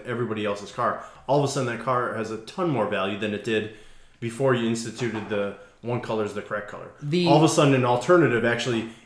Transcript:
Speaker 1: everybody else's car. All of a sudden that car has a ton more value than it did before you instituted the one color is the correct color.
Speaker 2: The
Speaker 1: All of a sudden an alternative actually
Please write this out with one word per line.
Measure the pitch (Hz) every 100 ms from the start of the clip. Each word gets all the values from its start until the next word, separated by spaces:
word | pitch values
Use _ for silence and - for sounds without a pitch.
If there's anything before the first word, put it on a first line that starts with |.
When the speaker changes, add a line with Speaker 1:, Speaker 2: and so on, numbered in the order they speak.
| 120
Speaker 1:
everybody | 120 117 107 104
else's | 101 98
car. | - 110 90 - - -
All | 143
of |
a | 139
sudden | 139 123 113
that |
car | 131 123 120
has | 110 104
a | 110
ton | - - 180
more | 123 101
value | 101 98 101
than | 107
it | 104
did | 117 110 104 - - - - _
before | 117 113 135
you | 120 113
instituted | 113 117 - 120 107 98
the | 104 101 - - _
one | 117 120
color | - 110
is | 104
the | 101
correct | - 104 -
color. | 87 90 -
Speaker 2:
The | 147 175 170
Speaker 1:
All | 151
of |
a | 156
sudden | - 143
an | 135
alternative | 123 123 - 180 139 117
actually | 117 117 131 117 104 -